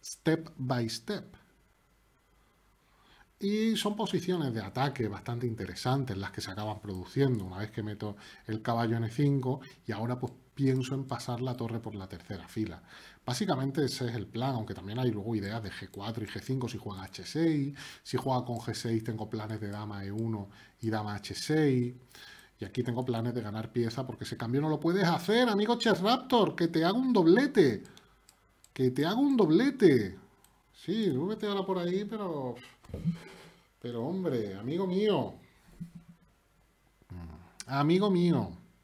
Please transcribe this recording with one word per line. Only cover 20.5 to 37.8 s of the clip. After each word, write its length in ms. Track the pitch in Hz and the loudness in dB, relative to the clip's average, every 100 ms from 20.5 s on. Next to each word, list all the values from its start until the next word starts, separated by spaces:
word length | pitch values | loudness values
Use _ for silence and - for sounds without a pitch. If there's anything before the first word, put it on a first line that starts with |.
| - - _ | -14 -20 _
y 100 | 113 | -2
dama 240 | 107 107 | 0 -2
H 180 | 101 - - | -6 -8 -10
seis. 580 | - 156 151 127 123 123 - - - - - _ | 0 4 6 4 2 -4 -18 -20 -20 -20 -20 _
Y 60 | |
aquí 180 | 98 120 | -8 -4
tengo 220 | 123 117 | -2 -2
planes 300 | 123 117 117 | -2 -2 0
de 60 | 117 | -4
ganar 300 | 107 104 117 | -4 -6 -6
pieza 340 | 123 117 113 | -2 -2 -2
porque 200 | 131 113 | -8 -8
ese 120 | 117 117 | -10 -8
cambio 240 | 117 127 | -2 0
no 80 | 156 | 0
lo 120 | 151 | 0
puedes 260 | 160 185 170 | 2 4 4
hacer, 420 | 165 - 226 247 | 2 2 4 4
amigo 300 | 202 214 233 | 4 2 2
Chess 220 | 233 185 | 4 4
Raptor, 560 | 190 247 - 240 170 - | 4 2 4 4 4 4
que 100 | 170 | 2
te 180 | 170 | 4
hago 140 | 165 214 | 2 2
un 140 | 262 | 4
doblete. 720 | 226 165 196 277 233 147 107 - - - _ _ _ _ _ _ | 6 8 8 6 6 6 6 -6 -20 -20 _ _ _ _ _ _
Que 180 | - 127 | 0 0
te 160 | 127 151 | 2 0
hago 140 | 214 | 2
un 160 | 285 262 | 4 4
doblete. 840 | 180 160 262 277 190 131 98 90 - _ _ _ _ | 6 6 4 6 8 8 4 -6 -18 _ _ _ _
Sí, 360 | - - 208 208 | -18 -4 0 2
tú 160 | 127 175 | 0 -2
vete 180 | 214 208 | -2 -2
ahora 180 | 202 | -2
por 140 | 190 180 | -2 -2
ahí, 260 | 175 185 | 0 -2
pero... 520 | 208 220 196 151 127 120 - - - - - 165 - - - - _ _ | -2 -6 -4 -4 -4 -8 -14 -20 -14 -6 -4 -4 -8 -20 -20 -20 _ _
Pero 240 | 123 120 | -10 -6
hombre, 520 | 123 185 175 123 104 95 | -4 -2 -2 -2 -2 -6
amigo 320 | 113 165 190 | -6 -2 0
mío. 460 | 185 214 175 107 - - _ _ - - - - - _ _ _ _ _ _ _ _ _ 90 85 78 87 - - | 2 2 2 0 -6 -20 _ _ -16 -16 -16 -20 -20 _ _ _ _ _ _ _ _ _ -14 -14 -16 -20 -18 -4
Amigo 440 | 135 | 2